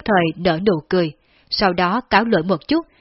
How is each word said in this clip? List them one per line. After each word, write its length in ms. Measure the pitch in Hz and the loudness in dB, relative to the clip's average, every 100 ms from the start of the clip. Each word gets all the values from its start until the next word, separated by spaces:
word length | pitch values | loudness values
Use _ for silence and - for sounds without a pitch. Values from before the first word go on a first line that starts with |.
| - | 2
thời 380 | 196 165 160 | 2 2 0
nở 160 | 180 160 202 | -2 0 0
nụ 140 | 170 - | -2 -2
cười, 220 | 185 165 - _ _ _ | -2 -2 -6 _ _ _
sau 240 | - 202 | -2 -2
đó 280 | 175 180 214 | 0 -2 -2
cáo 240 | - 196 233 | 0 0 2
lỗi 180 | 208 | 0
một 240 | 170 175 - | 0 -4 -2
chút, 180 | 320 330 _ | -4 -4 _